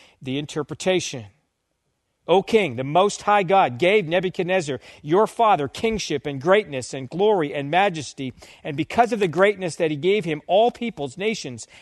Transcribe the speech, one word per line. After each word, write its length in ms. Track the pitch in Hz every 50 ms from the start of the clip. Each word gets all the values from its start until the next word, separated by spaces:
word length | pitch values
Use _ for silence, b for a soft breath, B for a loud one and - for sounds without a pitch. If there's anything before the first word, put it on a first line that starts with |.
| b b b b
the 160 | 143 127 131 143
interpretation." 880 | 151 - - 156 139 - 156 - - 185 185 175 - - - 123 107 98 _ _ _ _ _ _ _ _ _ _ _ _ _ _ _ _ _ _ _ 151
O 140 | 175 196
king, 340 | 185 - 233 220 190 143 117
the 80 | 123 131
Most 400 | 143 151 180 196 202 - - -
High 200 | 208 208 208 190
God 340 | 160 196 196 175 139 123 117
gave 300 | 165 180 208 214 180 151
Nebuchadnezzar, 720 | 170 185 180 185 - - 180 175 185 190 156 151 131 120 B B B B -
your 240 | 147 170 202 220 -
father, 400 | - - 233 214 190 151 143 131
kingship 580 | - - - 226 220 196 - - 156 139 -
and 160 | 147 139 135
greatness 520 | 135 180 190 214 202 156 139 127 117 - -
and 160 | 135 131 123
glory 440 | 156 170 202 220 208 185 151 - -
and 160 | 147 139 143
majesty. 640 | 165 180 202 202 165 156 131 - - - 135 127 - B B B B B -
And 120 | 160 143
because 380 | 151 151 - - 233 240 208 240
of 60 | 202
the 80 | 202 170
greatness 480 | 143 175 196 208 202 185 185 165 -
that 160 | - 170 156
he 60 | 151 139
gave 280 | 147 185 202 214 175
him, 160 | 170 151 151 - -
all 240 | 175 202 226 240
peoples, 460 | - - 240 233 - - 143 139 - 160
nations, 500 | 196 220 220 - - 139 123 110 - B B B